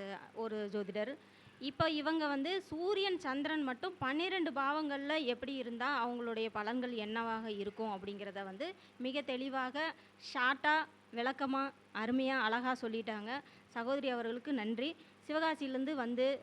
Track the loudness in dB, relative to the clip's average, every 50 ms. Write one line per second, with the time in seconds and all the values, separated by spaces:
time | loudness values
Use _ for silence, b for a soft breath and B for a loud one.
0 | -6 -6 -8 -8 -10 -12 -8 -6 -4 -4 -2 -2 -4 -2 -2 -2 -2 -2 -2 -2
1 | -2 -2 -4 -10 b b b b b b b b -8 -6 0 2 2 4 4 2
2 | 2 2 2 2 2 2 2 0 0 0 0 -2 -2 -4 -4 -2 0 2 2 2
3 | 2 2 0 0 0 -2 0 0 0 0 0 0 0 0 -2 -2 -4 -6 -4 -2
4 | -2 0 2 2 2 2 2 2 2 2 2 2 2 2 2 2 0 0 -2 -2
5 | 0 0 0 2 2 0 0 0 -2 -6 -4 -4 -4 -4 -4 -2 0 0 2 2
6 | 0 0 -2 -2 -2 -2 -2 -2 -2 -2 -2 -2 -2 0 0 0 -2 -2 -2 -4
7 | -4 -2 -2 -2 0 0 -2 -2 -2 -4 -4 -4 -4 -6 -4 -4 -4 -4 -4 -4
8 | -6 -8 -8 -6 -8 -8 -6 -6 -6 -6 -6 -6 -6 -6 -6 b b b b -4
9 | -4 -2 -2 -2 -2 -2 -2 -2 -2 -2 -2 -2 -2 -2 -2 -2 -2 -2 -4 b
10 | b b b -18 -14 -6 0 2 4 4 4 4 6 6 6 6 4 0 -8 -20
11 | -18 -8 -4 0 0 0 2 0 0 0 2 2 0 0 -4 -10 -20 -8 -4 -2
12 | 2 4 4 4 4 4 4 4 4 4 4 4 4 2 0 2 0 -2 -2 -2
13 | -2 -2 -4 -4 -4 -4 -6 -6 -6 b b b b b -6 -4 0 0 0 2
14 | 2 0 0 0 0 -2 -2 -2 -2 0 0 0 2 0 0 0 0 -2 -4 B
15 | B B B B -8 -2 0 2 2 2 2 0 -2 -2 0 0 0 0 0 0
16 | 0 0 2 2 4 2 2 0